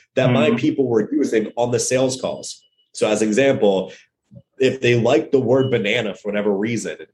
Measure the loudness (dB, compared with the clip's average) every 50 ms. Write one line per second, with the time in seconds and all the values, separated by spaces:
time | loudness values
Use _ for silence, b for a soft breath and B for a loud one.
0 | b b _ 0 2 2 2 2 2 2 2 2 0 -2 0 0 0 2 2 0
1 | 0 0 -2 -2 0 0 0 -2 -2 -2 -2 -2 -2 0 0 -2 -2 -2 0 0
2 | 0 0 -2 -4 -6 -6 -6 -8 -12 -16 -16 -18 _ _ _ _ _ _ _ -2
3 | 0 0 2 0 0 2 2 2 4 2 2 2 2 2 2 0 -2 B B B
4 | B B _ _ _ _ -20 -20 -20 _ _ 0 0 0 0 2 2 2 2 4
5 | 2 2 2 2 2 2 0 0 2 2 2 2 2 0 0 -2 0 -2 -2 -2
6 | -2 -4 -8 -8 -10 -6 -4 -2 0 0 0 0 -2 -4 -4 -4 -6 -8 -10 -10
7 | -16 -14